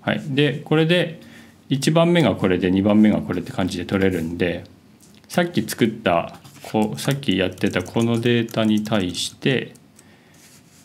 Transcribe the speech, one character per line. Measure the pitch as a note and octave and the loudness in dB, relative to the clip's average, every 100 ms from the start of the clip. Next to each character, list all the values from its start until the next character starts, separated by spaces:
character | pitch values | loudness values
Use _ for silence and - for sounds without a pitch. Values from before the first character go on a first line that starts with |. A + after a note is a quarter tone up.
| - | -4
う。 | |
は | |
い。 | - | -4
で、 | D#3 C3+ D3 - | -2 0 0 0
こ | - D#3 | 0 2
れ | D#3+ | 2
で、 | F3 E3 - - - - - - | 2 0 -6 -18 -20 -20 -18 -4
一 | C#3 - | -2 2
番 | D#3+ E3+ | 2 4
目 | F3 | 4
が | B2 F#2 | 4 2
こ | G2 | 2
れ | F2+ | 2
で、 | F#2 | 2
二 | F#2+ | 2
番 | G2+ G#2+ | 4 6
目 | G#2+ | 6
が | - | 4
こ | - | 0
れ | F#2 | -6
っ | |
て | E2+ | -6
感 | - F#2 | -4 -4
じ | F2+ | -4
で | E2+ | -2
取 | G2 | 0
れ | F#2+ | 0
る | F#2 | 0
ん | E2 F2 | -4 -2
で、 | F2+ F2 - - _ _ - - - | -2 -4 -10 -20 _ _ -20 -20 -6
さ | - | -2
っ | F3 | -2
き | C3+ | -2
作 | - - A#2 | -4 -2 -2
っ | |
た、 | - F#2+ E2+ - - - - | 0 0 0 -2 -8 -20 -20
こ | - A2 G#2+ - | -6 -2 -2 -2
う、 | |
さ | - | -4
っ | C#3+ | -2
き | - F#2 | -2 0
や | F#2 | -2
っ | |
て | - G2 | -2 -2
た | A2 | -2
こ | G#2 A#2 | -4 -2
の | A2+ A#2 | 0 0
デ | A#2+ A#2+ A2+ | 0 0 0
ー | |
タ | - A2 | -2 0
に | G#2+ | 0
対 | G#2+ A2 F2+ E2+ | 0 -2 -2 -4
し | - - | -8 -6
て、 | C#3 A#2+ - - _ _ - - _ - - - _ - | -2 -2 -4 -14 _ _ -20 -20 _ -20 -20 -20 _ -20